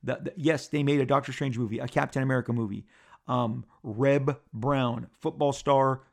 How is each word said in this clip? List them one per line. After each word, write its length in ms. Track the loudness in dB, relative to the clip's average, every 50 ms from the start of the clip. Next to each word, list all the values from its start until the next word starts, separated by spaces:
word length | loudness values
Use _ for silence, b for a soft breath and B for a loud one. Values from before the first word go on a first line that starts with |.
The, 160 | -6 -4 -4 -4
the, 120 | -6 -10 -8
yes, 320 | 0 2 2 2 2 -2 -4
they 140 | -2 0
made 180 | 2 4 4 2
a 60 | 4
Doctor 260 | 4 2 2 2 -2
Strange 240 | -6 -4 -4 -4 -2
movie, 220 | -2 -4 -4 -4 -6
a 100 | -6 -2
Captain 340 | -2 -2 -2 0 -2 -2
America 300 | 0 0 0 0 0 -2
movie. 320 | -2 -2 -4 -4 -6 -10 -12 B B B B B B B B -4
Um, 360 | -2 0 0 -2 -4 -6 -10 b b b
Reb 560 | -12 -8 -2 2 4 4 4 4 2 0 -2 -4 _ _
Brown, 540 | -10 -4 -2 0 2 2 0 0 -2 -4 -8 -12
football 400 | _ _ -6 -6 -2 0 0 0
star, 500 | 0 0 2 4 4 6 6 4 2 -2 -6 _